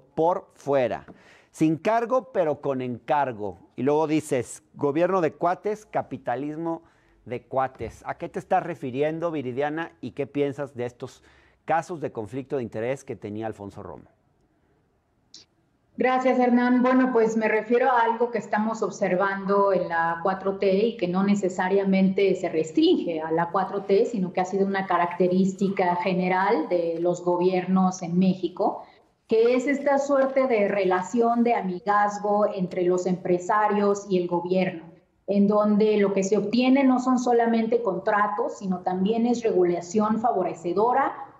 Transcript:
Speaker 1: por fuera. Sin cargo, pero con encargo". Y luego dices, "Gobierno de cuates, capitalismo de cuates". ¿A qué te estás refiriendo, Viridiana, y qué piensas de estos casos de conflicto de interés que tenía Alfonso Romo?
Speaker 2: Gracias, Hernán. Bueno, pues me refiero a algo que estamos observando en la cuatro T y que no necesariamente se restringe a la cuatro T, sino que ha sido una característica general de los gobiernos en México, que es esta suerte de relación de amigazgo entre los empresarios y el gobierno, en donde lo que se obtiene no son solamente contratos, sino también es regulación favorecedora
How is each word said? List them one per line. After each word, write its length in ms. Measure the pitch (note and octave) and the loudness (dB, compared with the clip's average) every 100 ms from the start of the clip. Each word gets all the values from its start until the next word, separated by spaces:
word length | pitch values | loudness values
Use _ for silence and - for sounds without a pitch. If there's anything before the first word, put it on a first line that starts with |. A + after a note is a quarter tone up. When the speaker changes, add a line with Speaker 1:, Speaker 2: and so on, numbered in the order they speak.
| _ | _
Speaker 1:
por 380 | D3+ E3 F#3+ - | 0 0 0 -6
fuera. 540 | - C#3 C#3 A#2 D#2 - - - - _ | -8 0 2 2 -2 -10 -20 -20 -20 _
Sin 280 | - D#3+ D#3+ | 0 0 0
cargo, 540 | G#3+ A3+ A3+ B3+ - | 0 0 0 -2 -2
pero 300 | G3+ D#3 C3+ | -2 0 -2
con 220 | C#3+ C3 | -4 -4
encargo". 760 | B2+ A#2 - D3 C3+ G#2 G2+ F2 - - | -6 -6 -2 0 0 -4 -8 -10 -14 -4
Y 60 | |
luego 240 | C3 D3 D#3 | 0 2 2
dices, 560 | D#3 - C3 - - _ - | 0 0 -4 -4 -12 _ -4
"Gobierno 440 | C#3+ D3+ F3 F#3+ | -2 2 2 2
de 140 | D#3 | 0
cuates, 540 | - E3+ F3+ G#3 G#3 - | 0 -2 -2 -4 -8 -6
capitalismo 960 | C#3 - C3+ B2 B2 D3 D#3 E3 E3 - _ _ _ - | -6 -6 -8 -6 -6 -6 -6 -6 -8 -12 _ _ _ -12
de 160 | A#2+ | -12
cuates". 640 | - C3 C3 - A2+ - C3+ | -6 -4 -4 -6 -14 -12 -12
¿A 140 | - | -10
qué 100 | E3+ | -10
te 80 | F#3+ | -10
estás 240 | - F#3 | 0 0
refiriendo, 680 | E3+ C#3+ C3 B2+ D3+ D#3+ E3+ | 0 -8 -6 -2 -2 -2 -4
Viridiana, 600 | D#3 B2+ B2 D3 D#3 E3 _ | -4 -6 -4 -4 -4 -8 _
y 120 | B2 | -12
qué 160 | - C3+ | -8 -6
piensas 480 | C#3+ C#3+ C#3+ C#3 A#2 | -2 -2 -4 -10 -8
de 100 | A#2+ | -10
estos 380 | - C3 - _ _ _ _ - | -10 -16 -18 _ _ _ _ -2
casos 340 | D#3+ E3 E3 | -2 -2 -8
de 120 | C3+ | -8
conflicto 460 | A#2 G2+ C3 B2 C#3 | -8 -10 -10 -6 -6
de 60 | |
interés 400 | A2+ A2+ A#2+ C#3 | -6 -6 -6 -6
que 120 | - G2+ | -8 -12
tenía 320 | G#2 G#2+ A2 | -10 -8 -8
Alfonso 340 | G#2 G2+ G2+ | -10 -14 -14
Romo? 240 | F2+ C2 - _ _ _ _ _ _ _ _ _ _ _ _ - _ _ _ _ _ - | -16 -16 -20 _ _ _ _ _ _ _ _ _ _ _ _ -20 _ _ _ _ _ -2
Speaker 2:
Gracias, 400 | B3 B3+ B3+ B3 | 0 2 2 2
Hernán. 460 | B3 A#3+ B3 B3 | 4 4 4 4
Bueno, 280 | B3 B3+ B3+ | 4 4 4
pues 240 | A#3 A3 A3 | 4 2 2
me 120 | G#3+ | 0
refiero 440 | G#3+ G#3+ A#3+ C4 | 0 2 2 4
a 120 | A#3+ | 2
algo 260 | A3+ A3+ A#3 | 2 0 -2
que 80 | G#3 | -4
estamos 460 | - G#3+ A3 A3 | -4 -2 -2 -2
observando 880 | F#3+ - F#3+ F3+ G3 G3 F#3+ G3+ G3 | -4 -2 -2 0 -2 -2 0 2 4
en 160 | F3+ F3 | 2 0
la 300 | E3 E3+ E3+ | -2 -2 -2
cuatro 380 | F#3+ F#3 G3 G3 | -2 -2 -4 0
T 120 | G3 | 2
y 240 | F#3+ A#3 - | 2 0 -2
que 120 | F3 | -2
no 160 | F#3 | 0
necesariamente 1120 | G3 G3+ F#3 F#3+ F#3 G3 G3 F#3+ F#3+ F#3+ G3 F3 | 2 2 0 -2 0 2 2 4 2 2 2 0
se 140 | E3+ | -2
restringe 680 | D#3+ D#3 D#4+ E4+ D4+ F3 D#3+ | -2 -2 2 4 2 0 -4
a 120 | D#3+ | -2
la 180 | E3 F3 | -2 0
cuatro 320 | G3 F#3 G3 | -2 -2 -4
T, 240 | G3+ G3+ A#3 | 2 2 2
sino 260 | G3 F3+ | -2 -2
que 80 | F#3+ | -2
ha 60 | F3+ | -2
sido 220 | G3 G3 | 0 0
una 180 | G3 F#3+ | -2 0
característica 1080 | F3 F3 - F3+ F#3 F#3+ - F#3+ F#3+ F3+ F3 | 0 0 0 2 2 2 0 -2 0 0 0
general 760 | F#3+ F3+ F3+ F#3 G3+ C#4+ C4+ | 0 0 0 0 0 0 0
de 300 | F3 E3 E3 | -2 -2 -2
los 260 | F3 E3+ F3 | -2 0 0
gobiernos 760 | F3+ F#3 F3+ F3+ F#3+ F#3 - | 2 2 2 0 2 2 -2
en 160 | E3+ F3 | -2 2
México, 640 | F#3 - E3+ - A3 - - _ _ _ - | 2 2 -4 -2 -4 -4 -12 _ _ _ 0
que 280 | A3+ A#3 B3+ | 2 4 2
es 100 | C#4+ | 0
esta 320 | C#4 C#4+ C#4 | 0 2 0
suerte 480 | C#4+ C4+ C4 C4+ B3+ | 2 2 2 2 2
de 220 | G#3+ G3+ | 2 2
relación 760 | G3+ F#3 F#3 F#3+ A#3+ A#3 A#3+ | 0 0 0 0 0 2 2
de 120 | A#3 G#3+ | 2 0
amigazgo 880 | F#3 F3+ G3+ G#3 G#3 G3+ G3+ G#3 G#3 | -2 -4 0 2 2 0 0 2 2
entre 300 | G3 F3+ F#3 | 0 -4 0
los 240 | F3+ F3+ F#3+ | 0 0 0
empresarios 960 | F3 F3+ F3+ G3+ G#3+ G#3 G3+ G3+ G3+ G#3 | -2 0 0 2 0 2 2 0 0 0
y 120 | F3+ | -2
el 80 | F3 | 0
gobierno, 580 | F3 F3+ F#3 F#3 E3 - - _ _ - | -2 0 0 0 -4 -14 -20 _ _ -2
en 220 | G3+ G3+ | 2 4
donde 500 | G#3 G#3 G#3 G#3+ G#3 | 4 2 4 4 4
lo 160 | G3 | 2
que 100 | G3 | 0
se 140 | F#3+ G3+ | 0 0
obtiene 460 | - A#3+ C4 C4+ | 0 2 4 4
no 160 | C4 B3+ | 4 2
son 180 | B3+ B3 | 2 0
solamente 640 | B3 A#3 A#3 A3+ A3+ A#3 | 2 2 2 0 0 0
contratos, 800 | G#3 F3 A3 G#3 G#3 A#3 C#4 - | 0 -2 0 0 0 -2 -6 -6
sino 220 | F#3+ F3+ | -6 -4
también 440 | F#3 F#3 G3 A#3 A#3+ | -4 -2 0 2 0
es 160 | A#3 | 0
regulación 800 | A3 F3+ F3 E3+ - G#3+ G#3+ A3 | 0 2 2 0 -2 0 0 0
favorecedora 1040 | A#3 G3 E3+ D#3+ F3 F3+ A#3 C4+ D4+ - - | 0 0 -2 -4 -4 0 2 2 0 -4 -16